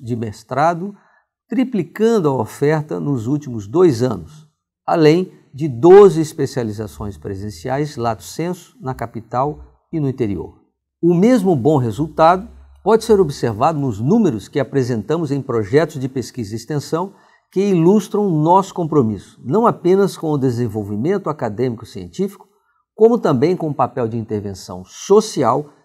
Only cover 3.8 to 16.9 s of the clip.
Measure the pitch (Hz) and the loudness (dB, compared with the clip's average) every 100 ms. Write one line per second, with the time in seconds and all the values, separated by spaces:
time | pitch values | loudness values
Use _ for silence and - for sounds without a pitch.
3.8 | 185 113 123 98 78 - - _ _ _ | 4 4 -2 -4 -10 -20 -20 _ _ _
4.8 | - 170 151 165 185 - _ 127 156 117 | -4 4 4 4 0 -10 _ -8 -6 2
5.8 | 156 196 202 160 151 - 139 - 117 104 | 8 10 10 6 -4 -4 -4 -4 -6 -6
6.8 | 107 - 104 85 76 98 104 104 131 131 | -10 -10 -12 -12 -12 -10 -10 -10 -6 -4
7.8 | 147 147 117 110 - - 165 175 - - | -4 -4 -4 -4 -8 -8 -6 -8 -12 -14
8.8 | 147 127 - 117 110 123 143 147 - _ | -10 -8 -8 -10 -8 -4 -4 -6 -16 _
9.8 | _ 165 139 127 113 92 - - _ _ | _ -4 -4 -2 -4 -4 -8 -16 _ _
10.8 | _ _ 170 175 208 254 185 160 117 156 | _ _ 0 4 4 4 2 0 2 2
11.8 | 123 104 156 - 160 185 226 - - - | 0 -4 -6 4 4 4 -2 -18 -20 -8
12.8 | 180 220 220 208 175 139 123 104 143 156 | 0 0 4 2 2 0 -4 0 0 0
13.8 | 139 98 123 226 202 110 - 147 135 139 | -4 -2 0 2 2 0 -4 -6 -2 -2
14.8 | 123 120 98 160 160 139 123 120 101 135 | -2 -4 -4 -4 -2 -4 -4 -4 -2 -4
15.8 | 165 147 131 131 110 - 104 110 - 151 | -6 -8 -8 -8 -10 -10 -12 -12 -8 -10
16.8 | - | -6